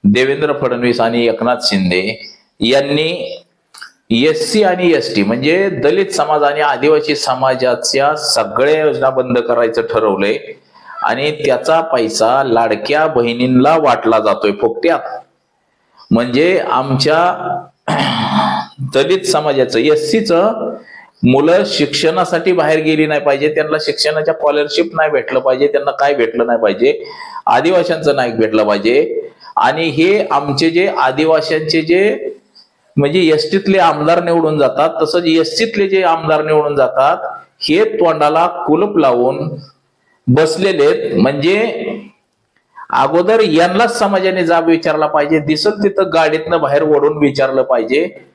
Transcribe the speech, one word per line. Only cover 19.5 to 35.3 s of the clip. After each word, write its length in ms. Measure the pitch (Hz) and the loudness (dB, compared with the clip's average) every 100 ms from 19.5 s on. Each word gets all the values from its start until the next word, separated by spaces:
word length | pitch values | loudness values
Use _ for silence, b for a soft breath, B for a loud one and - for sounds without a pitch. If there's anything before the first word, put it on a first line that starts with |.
| 135 123 113 | 0 0 0
एससीचं 960 | 135 151 - 226 - 170 202 226 - B B B B _ | 2 0 2 -2 2 2 2 -2 -8 B B B B _
मुलं 400 | 123 131 151 180 208 | 2 4 4 2 2
शिक्षणासाठी 840 | - 147 - 160 180 175 165 185 | -2 -2 0 0 0 -2 0 0
बाहेर 280 | 180 151 160 | 0 2 0
गेली 260 | 156 156 156 | 0 0 0
नाही 160 | 147 | 0
पाहिजे, 320 | 143 139 151 151 | 0 0 0 0
त्यांना 220 | 151 156 | -2 -2
शिक्षणाच्या 520 | 156 147 151 156 156 | -4 -2 -2 0 -2
स्कॉलरशिप 640 | 156 147 147 143 170 170 156 | 0 0 0 -2 -2 -2 0
नाही 140 | 156 | 0
भेटलं 280 | 135 113 131 | 0 -2 -2
पाहिजे, 280 | 131 127 143 | 0 0 0
त्यांना 240 | 143 - | 0 -2
काय 220 | - 139 | 0 0
भेटलं 320 | 135 113 117 120 | 2 0 0 0
नाही 140 | 117 | 2
पाहिजे, 320 | 110 98 127 151 B B B B - | 0 2 0 0 B B B B 0
आदिवाशांचं 680 | - 156 180 135 160 151 117 | 2 2 2 0 -2 0 0
नाही 160 | 123 | -2
भेटलं 320 | 110 110 110 | 0 0 0
पाहिजे. 680 | 107 101 107 131 165 - - B B - | 0 0 2 2 0 -4 -8 B B 0
आणि 300 | 123 151 165 | 0 0 -4
हे 380 | 139 175 208 - | 0 2 2 0
आमचे 380 | 139 147 135 165 | -2 -2 -2 0
जे 180 | 165 190 - | 0 0 0
आदिवाशांचे 840 | 131 131 160 160 156 156 156 160 | -2 0 2 2 0 -4 0 -2
जे 520 | 156 180 208 - - - _ b b _ _ - | 2 2 2 -2 -8 -14 _ b b _ _ -2
म्हणजे 220 | 143 175 165 | 0 2 2
एसटीतले 440 | 151 - 190 196 190 | 2 0 -2 0 2
आमदार 460 | 165 147 151 170 | 2 2 0 0
निवडून 340 | 170 170 160 151 | 2 0 0 0
जातात, 320 | 135 135 160 - | 0 2 -2 0
तसंच 240 | 151 175 | -2 0
एससीतले 640 | 170 | 2